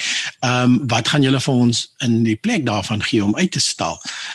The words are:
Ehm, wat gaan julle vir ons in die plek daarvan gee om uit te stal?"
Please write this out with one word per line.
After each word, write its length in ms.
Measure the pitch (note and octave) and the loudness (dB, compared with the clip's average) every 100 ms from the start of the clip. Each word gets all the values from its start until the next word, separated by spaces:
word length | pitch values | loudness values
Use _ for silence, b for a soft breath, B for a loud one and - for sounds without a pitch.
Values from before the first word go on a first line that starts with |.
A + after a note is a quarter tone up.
| B B B - | B B B -4
Ehm, 380 | B2 B2 B2+ B2 C3+ | 0 2 4 4 2
wat 200 | A#2 - | 0 0
gaan 140 | D3+ | 2
julle 180 | C3+ C3+ | 2 2
vir 140 | C#3+ | 2
ons 400 | B2+ A#2+ A2+ - - | 2 2 0 -4 -4
in 260 | A#2+ A2+ | 0 2
die 120 | A2+ G#2+ | 2 0
plek 300 | G#3+ A3+ A#2+ | -2 -2 -2
daarvan 380 | G#2 F#2+ G#2+ | -2 -2 -4
gee 200 | - A2+ | 0 0
om 120 | G2+ G#2+ | 2 2
uit 160 | F#3 | 0
te 80 | C#3+ | 0
stal?" 420 | - - E2+ E2 B B B | -4 -2 -4 -6 B B B